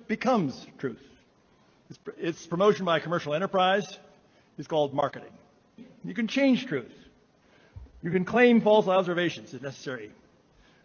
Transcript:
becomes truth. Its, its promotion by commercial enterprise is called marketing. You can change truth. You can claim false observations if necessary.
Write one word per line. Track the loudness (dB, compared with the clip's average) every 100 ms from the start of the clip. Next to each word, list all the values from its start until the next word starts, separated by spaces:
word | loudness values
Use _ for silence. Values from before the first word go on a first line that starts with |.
| -8
becomes | -4 0 2 0 -4 -16 -10
truth. | -10 -10 -20 _ _ _ _ _ _ _ -20
Its, | -20 -16 -10
its | -8 -8 -6
promotion | 0 2 2
by | 0 -2
commercial | 0 -4 -2
enterprise | -4 -2 2 2 2 -2 -12 -20 _ _ _ _ -14
is | -4
called | 0 0
marketing. | 0 -4 -4 -18 -20 _ _ _ -20 -20 -16
You | -10
can | -6 -2
change | 2 4 4 0
truth. | -6 -8 -18 -20 _ _ _ _ _ _ -20 -20 -12
You | -2
can | -2
claim | 0 4 6 6
false | 6 4 4
observations | 2 2 0 -2 -4 -12
if | -14
necessary. | -14 -12 -12 -12 -14 -20 _ _ _ _ _ _